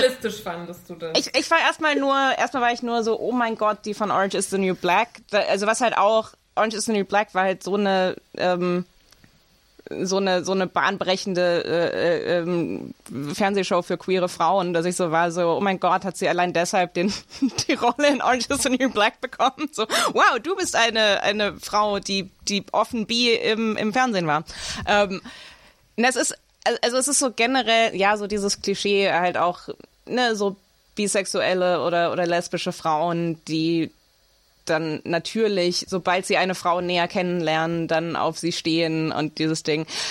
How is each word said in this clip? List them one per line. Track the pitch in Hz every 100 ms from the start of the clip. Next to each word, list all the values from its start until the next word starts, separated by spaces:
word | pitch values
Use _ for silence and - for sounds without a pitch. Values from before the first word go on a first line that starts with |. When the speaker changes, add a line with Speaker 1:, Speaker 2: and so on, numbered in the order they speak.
Speaker 1:
realistisch | 254 254 220 185
fandest | 185 170 175 175 -
du | 170
das? | 165 160
Speaker 2:
Ich, | - 262
ich | 277
war | 330
erstmal | 269 - 311
nur, | 285 277 269 269 -
erstmal | 233 269
war | 240
ich | 240
nur | 240 233
so, | 226 220
"Oh | 175
mein | 247 233 220
Gott, | 214 208
die | 220
von | 202 202
Orange | 151 196 175
is | 202
the | 190
New | 190
Black." | 180 180 185 240 - -
Da, | 202
also | - 196 214
was | 220
halt | 233 -
auch, | 202 220 214 - _ -
Orange | 220 208
is | -
the |
New | 208
Black | 185 202 214
war | 185
halt | 190 185
so | 185 202
eine, | 202 190 185 - _ -
ähm, | 180 180 180 180 180 _ _ _ - _ _ _ _ _ - 76
so | 180 190
eine, | 196 185
so | 160
eine | 190 185
bahnbrechende, | 175 165 196 175 190 202 175 175 175
äh, | - 165 165 - 160 165 - 175
äh, |
ähm, | 170 175 101 95 - - - 127 147
Fernsehshow | 185 202 202 180 180
für | - 175
queere | - 185 180
Frauen, | - 165 196 175
dass | 170 175
ich |
so | 175 175
war, | 165 170
so, | 170 170 151
"Oh |
mein | 202 185
Gott, | 180 185
hat | 190 -
sie | 170
allein | 170 180
deshalb | 170 175 196 175
den, | 175 196 - - -
<laughs> | 269 - -
die |
Rolle | 285 240 247 285
in | 254
Orange | - 254 -
is | 269
the | 269
New | 254 254
Black | 208 214 -
bekommen?" | 247 - 247 262 302
So, | - - 679 679
"Wow, | 240 381 254
du | 269
bist | 381 349 226
eine, | 226 220 214 196
eine | - 208 202 151
Frau, | - 208 208 202
die, | - 196 190 _ -
die | 196 -
offen | - 226 233 208
bi | 233 240
im, | 226 196 220 226 208
im | 214
Fernsehen | 254 254 196 165
war." | 151 - - - - 202
Ähm, | 208 202 190 240 - - - - _ _ -
und |
das | 247
ist, | 240 311 - _ _ 214 240
also | 233 254
es | 262
ist | 269
so | 262
generell, | 208 233 269 220 226 226 180
ja, | 196 214
so | 202
dieses | 208 196 -
Klischee | - 190 202 196 190
halt | 156 180 165
auch, | 175 175 - - - _ -
ne, | 240 240 214
so | 202 190 _ _ _
Bisexuelle | - 202 208 185 190 127 185 180 170
oder, | 143 170 170
oder | 139 175
lesbische | 170 175 175 185
Frauen, | - 165 151 170 170 170 160 -
die | 160 160 170 156 _ _ _ _ _ _ _ -
dann | 160 160 156
natürlich, | - 170 - 220 214 196 175 175 -
sobald | 185 185 180 185
sie | 175
eine | 185
Frau | 180 180 175
näher | 175 175 175
kennenlernen, | 196 180 175 156 160 160 170 165
dann | 160 165 135
auf | 143 160
sie | 165
stehen | - 170 160 165 160 160
und | - 151 -
dieses | 156 160
Ding. | - 151 156 - -